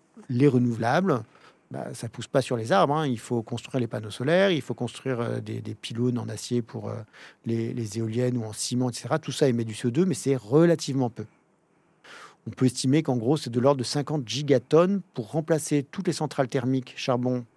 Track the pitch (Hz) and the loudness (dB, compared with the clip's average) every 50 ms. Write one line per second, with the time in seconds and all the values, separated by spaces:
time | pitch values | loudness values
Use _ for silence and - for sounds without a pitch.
0 | _ _ _ - - - 127 120 143 147 123 127 123 120 117 110 113 120 135 170 | _ _ _ -16 -8 -2 2 6 6 6 6 6 4 4 2 0 0 2 2 2
1 | 190 190 143 117 113 _ _ - - - _ _ _ - 131 - - - 131 - | 4 2 2 0 -2 _ _ -20 -20 -20 _ _ _ -12 -10 -10 -8 -8 -10 -10
2 | - 113 - - 110 - - 139 127 - 131 117 110 113 185 196 175 139 143 156 | -10 -10 -10 -10 -8 -2 0 0 0 0 -2 -4 -2 2 4 4 4 4 2 0
3 | 160 139 120 110 - - 123 117 110 - 123 110 - - - 131 120 113 - 110 | 0 0 -2 -4 -4 -2 -2 -2 -2 -4 -8 -8 -8 -4 -2 -2 -2 -2 -4 -6
4 | 107 107 - - 123 147 170 185 196 196 175 139 - - 120 - 123 117 - - | -8 -8 -8 -4 -2 2 4 4 4 4 2 0 -2 -4 -6 -6 -6 -8 -8 -6
5 | - 131 127 117 117 117 117 117 110 110 110 113 107 110 107 - - - 120 117 | -4 -4 -2 -2 -2 -2 -4 -6 -6 -6 -8 -8 -8 -10 -12 -10 -10 -8 -4 0
6 | 123 123 123 117 110 110 113 101 - - 123 120 117 - - 113 104 107 110 110 | 0 0 0 -2 -4 -6 -8 -8 -6 -2 -2 -2 -2 -4 -10 -10 -8 -8 -10 -10
7 | 107 _ _ - - - - _ - 113 117 117 113 117 - 123 113 104 101 113 | -12 _ _ -20 -20 -20 -20 _ -6 -4 -2 -2 -2 -4 -4 -6 -6 -6 -4 -4
8 | 113 110 110 120 123 123 123 120 113 110 107 - - - 123 123 127 123 117 - | -4 -2 -2 0 0 0 0 -2 -4 -6 -8 -6 -6 -2 -2 0 0 -2 -4 -6
9 | - 117 147 156 - - 123 - 151 135 117 117 113 113 107 - - 120 117 151 | -4 -2 -4 -2 -2 -4 0 2 2 4 4 2 -2 -4 -6 -2 -2 -2 2 2
10 | 190 190 135 - - 135 135 127 - 104 131 156 170 170 165 143 - - 131 135 | 2 2 0 -2 0 -2 -2 -2 0 2 4 6 6 6 4 2 0 -2 -2 0
11 | 127 117 - - 107 - _ _ _ _ _ _ _ _ _ _ _ _ _ _ | 0 -2 -2 -8 -12 -12 _ _ _ _ _ _ _ _ _ _ _ _ _ _
12 | _ - - - - - _ _ - 113 - - 131 123 - - - 131 139 160 | _ -20 -20 -20 -20 -20 _ _ -14 -10 -2 2 2 2 2 2 0 2 2 2
13 | 160 - 127 123 110 123 156 151 - 123 117 123 117 139 143 131 117 - - 147 | 2 2 -2 0 2 0 0 0 -2 -2 -2 2 4 4 4 2 0 -2 -2 -4
14 | 135 - 151 156 123 107 110 135 151 143 135 123 - - 151 160 175 185 202 196 | -2 -2 -4 -4 -4 -4 -6 -4 2 2 2 2 4 4 4 4 6 6 2 -2
15 | - _ - - 110 - - 160 156 165 165 151 - - 151 143 127 - - 202 | -4 _ -10 -10 -8 -4 -4 -4 0 0 0 0 0 0 0 0 -2 -2 -6 -4
16 | 175 180 143 - 156 135 - - 135 117 - 135 120 127 135 131 123 - - - | -2 -2 -2 -2 -4 -4 -2 -2 -2 0 0 -2 0 0 0 -2 -2 -6 -12 -8
17 | - - 127 120 123 127 127 123 117 - _ | -2 -2 0 0 0 -2 -2 -4 -6 -10 _